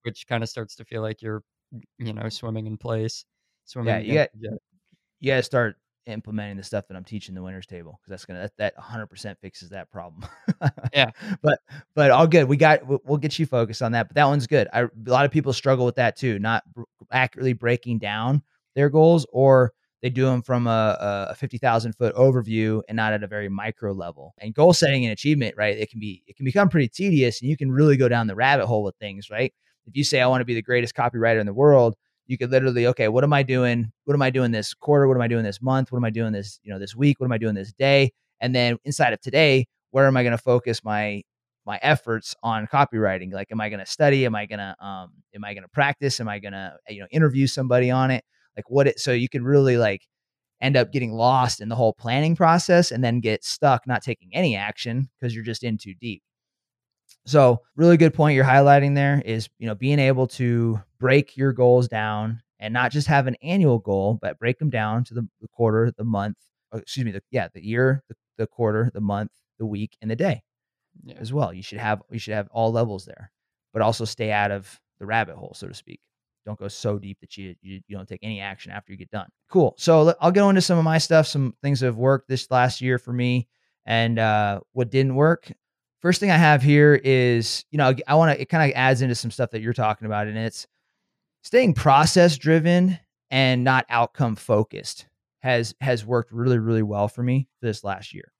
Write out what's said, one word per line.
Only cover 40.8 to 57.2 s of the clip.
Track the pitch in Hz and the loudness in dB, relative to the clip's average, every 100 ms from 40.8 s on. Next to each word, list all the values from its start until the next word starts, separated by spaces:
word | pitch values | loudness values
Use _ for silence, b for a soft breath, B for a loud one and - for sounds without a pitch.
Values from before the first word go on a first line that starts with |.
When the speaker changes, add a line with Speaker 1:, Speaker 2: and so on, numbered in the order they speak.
Speaker 2:
my, | 107 107 104 101 - _ _ _ - | -4 -4 -4 -8 -12 _ _ _ -12
my | 101 | -4
efforts | 135 147 - 113 - - | 0 -2 -2 -8 -8 -10
on | 117 110 107 | -6 -6 -2
copywriting? | 139 143 113 104 95 92 | 0 0 0 -2 -2 -8
Like, | 95 98 | -12 -10
am | 110 | -8
I | 107 | -8
gonna | 104 92 | -10 -12
study? | - 147 135 127 | 0 2 2 0
Am | 107 | -4
I | 104 | -8
gonna, | 104 98 - | -12 -12 -14
um, | 101 95 90 _ _ 104 | -14 -14 -16 _ _ -18
am | |
I | 101 101 | -16 -16
gonna | 92 | -10
practice? | - 139 143 139 - | -2 -2 -2 -6 -6
Am | 110 | -8
I | 104 | -10
gonna, | 101 98 95 71 - | -12 -14 -14 -16 -18
you | 104 | -16
know, | 98 | -6
interview | 147 156 131 135 | 0 2 2 -2
somebody | - 131 123 123 | -2 0 2 2
on | 127 131 | 2 2
it? | 127 _ _ _ - | -2 _ _ _ -18
Like, | - | -2
what | 131 139 | 2 2
it, | - | 0
so | - | -2
you | 123 127 | -2 -2
can | 135 | -4
really, | 123 143 135 120 | 2 4 6 4
like, | 110 98 _ _ _ _ _ _ | 2 -2 _ _ _ _ _ _
end | 131 135 | 2 2
up | 117 | 2
getting | 139 120 | -2 -4
lost | 113 120 131 123 - | 0 2 4 0 -2
in | 107 | -6
the | 113 | 0
whole | 113 | 0
planning | - 117 131 156 170 | 0 -4 0 0 2
process | 170 170 - 175 175 | 4 4 4 4 4
and | 120 | 0
then | 123 120 | 0 0
get | 113 107 | 0 -2
stuck | - - 147 123 - | -6 0 2 2 0
not | 120 | -6
taking | - 117 90 | -4 -10 _
any | 117 170 101 | -2 -2 -2
action | 104 - 120 120 131 _ | -6 -8 -6 -4 -6 _
'cause | 123 | -8
you're | 113 113 | -8 -10
just | 110 | -8
in | 120 107 | -6 -6
too | 101 90 | -8 -12
deep. | 120 90 _ _ _ _ _ _ _ _ _ _ | -12 -12 _ _ _ _ _ _ _ _ _ _